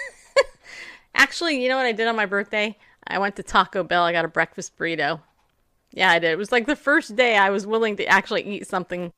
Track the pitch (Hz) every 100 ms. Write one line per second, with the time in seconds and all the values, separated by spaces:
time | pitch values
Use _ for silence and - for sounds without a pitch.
0 | 539 - _ 554 - - - - - -
1 | _ - 277 - 339 277 254 262 247 214
2 | 226 226 202 202 208 214 214 208 _ _
3 | - 180 196 196 - 208 180 196 160 175
4 | 170 170 160 165 160 - - - 165 160
5 | 147 160 _ _ _ _ _ _ _ -
6 | 185 170 165 160 208 247 233 302 277 302
7 | - 214 240 208 196 196 202 226 226 202
8 | - 196 - 202 196 208 - 185 175 175
9 | 175